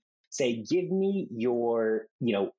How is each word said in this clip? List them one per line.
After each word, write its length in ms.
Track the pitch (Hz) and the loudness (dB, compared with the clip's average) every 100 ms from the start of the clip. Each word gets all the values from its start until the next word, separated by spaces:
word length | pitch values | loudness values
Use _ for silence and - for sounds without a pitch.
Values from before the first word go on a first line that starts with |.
| _ _ - | _ _ -10
say, 340 | - 127 113 | -2 -2 -2
"Give 260 | 101 175 165 | -2 -2 0
me 360 | 190 196 196 - | 0 0 -2 -4
your, 760 | 117 123 120 117 117 110 110 - - | -2 0 2 2 2 2 0 -4 -4
you 140 | 120 | 0
know, 180 | 101 98 | 2 0